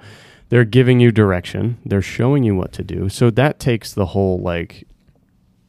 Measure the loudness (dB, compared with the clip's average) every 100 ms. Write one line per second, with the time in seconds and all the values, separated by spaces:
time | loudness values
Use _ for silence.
0 | -6 -20 -20 _ 0 2 4 4 4 6
1 | 4 4 2 0 -4 -6 -6 -6 -4 -2
2 | -2 -2 0 0 0 -2 -4 -10 -10 -6
3 | -6 0 0 2 -2 -2 -4 -4 -6 -4
4 | -2 0 0 -2 -4 -6 -8 -14 -20 _
5 | _ _ _ _ _ _